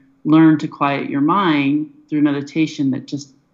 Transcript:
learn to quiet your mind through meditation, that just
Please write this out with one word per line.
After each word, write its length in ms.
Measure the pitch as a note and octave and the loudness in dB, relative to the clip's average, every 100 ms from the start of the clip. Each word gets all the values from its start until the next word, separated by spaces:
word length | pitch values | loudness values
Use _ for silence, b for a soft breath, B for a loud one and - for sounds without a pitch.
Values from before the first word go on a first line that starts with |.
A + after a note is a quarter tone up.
| B _ | B _
learn 340 | D#3 D#3 D#3+ D#3 | 0 4 6 4
to 80 | D#3 | -2
quiet 420 | - C#3+ C#3 C3+ | -4 -4 -4 -4
your 120 | C#3+ | -2
mind 720 | D3 F#3 F#3+ D3+ C#3 D3 D3+ - _ | 0 0 0 0 0 -2 -4 -12 _
through 140 | D3+ | -2
meditation, 680 | D3 C#3+ C#3 E3 D#3 - C3+ | 0 -2 -4 -4 -4 -2 -4
that 160 | C3 - | -4 -8
just 280 | C#3+ - _ _ | -12 -12 _ _